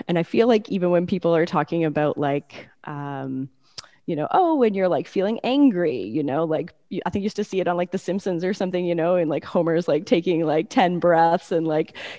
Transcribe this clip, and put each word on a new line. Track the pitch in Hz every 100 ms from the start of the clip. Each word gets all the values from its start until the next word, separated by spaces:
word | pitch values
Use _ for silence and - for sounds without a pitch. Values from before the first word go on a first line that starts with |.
| -
And | 175
I |
feel | 165 233 233
like | 220 214
even | 196 180
when | 175 175
people | 190 175 165
are |
talking | 170 170 151 170
about, | 160 151 151 -
like, | 147 143 - - - _
um, | - 147 143 139 135 131 135 _ _ - - _ -
you | 156
know, | 151
"Oh, | 339 349 311
when | 233
you're, | 196 185
like, | 147 -
feeling | 196 190 226
angry," | 226 269 285 180 170 127
you | 95 127
know, | 139 139
like, | 165 156 165 - _
you, | 190
I | 180
think | 202
you | 196
used | -
to |
see | 214 190
it | 180
on, | 175
like, | 180
The | 190
Simpsons | - 190 202 175
or | 185
something, | 202 185 180 180
you |
know, | 170 165 180
and, | 160
like, | 139
Homer's, | - 190 165 165 170
like, | 151 -
taking, | 180 175 165 160
like, | 156 -
ten | - 180 175
breaths | 175 165 165 170 -
and, | 170 160
like, | 156 160 - -